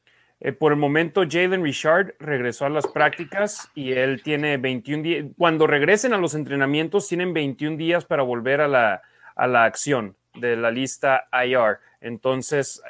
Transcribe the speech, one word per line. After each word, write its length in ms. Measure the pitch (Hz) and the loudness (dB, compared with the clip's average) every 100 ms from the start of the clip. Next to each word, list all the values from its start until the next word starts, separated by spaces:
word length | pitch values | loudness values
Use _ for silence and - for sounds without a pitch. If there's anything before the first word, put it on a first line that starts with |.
| _ _ _ _ | _ _ _ _
Eh, 100 | 131 | -8
por 220 | - 156 | 0 2
el 40 | 147 | 2
momento, 460 | 143 156 165 196 | 2 2 0 0
Jalen 400 | 165 165 180 190 | 0 0 0 0
Richard 520 | 156 - 156 175 190 - | -2 -2 2 2 0 -6
regresó 460 | 151 135 123 - 143 | -6 -4 -4 -2 -2
a 40 | |
las 160 | 151 147 | -2 -2
prácticas 840 | 147 151 160 170 196 208 - - | 2 0 0 -8 -4 -4 -4 -12
y 200 | 151 131 | -10 -4
él 280 | 127 131 127 | 0 0 -2
tiene 360 | 151 147 151 139 | -4 -2 0 -2
veintiún 440 | 131 127 135 151 | -2 -4 -6 -6
días. 260 | 160 151 147 - | -2 -4 -6 0
Cuando 280 | 170 160 156 | 0 4 4
regresen 480 | 147 151 214 254 | 4 4 4 2
a 40 | 208 | 0
los 180 | 170 151 | 0 -2
entrenamientos, 720 | 131 139 135 147 160 202 - | -4 0 0 0 0 -2 -2
tienen 260 | 175 180 | -4 -2
veintiún 440 | 160 139 123 151 156 | -2 -2 -4 -6 -4
días 260 | 165 175 | 0 -2
para 200 | - 151 | 0 0
volver 360 | 127 120 120 143 | 0 -2 0 2
a 80 | 147 | 4
la, 340 | 131 110 95 _ _ - | 4 4 0 _ _ -14
a 140 | - 123 | -2 2
la 160 | 123 | 4
acción 540 | 110 - 143 127 101 - _ | 4 2 -2 -2 -2 -12 _
de 240 | - 120 117 | -6 -2 0
la 140 | 117 | 0
lista 580 | 120 131 - 143 131 - | -2 -6 -2 2 2 0
I 220 | 127 127 | -2 2
R. 240 | 127 107 101 _ _ | 2 2 0 _ _
Entonces, 840 | 120 117 131 131 - 147 131 - | -12 -4 -2 -2 -2 -2 -2 -8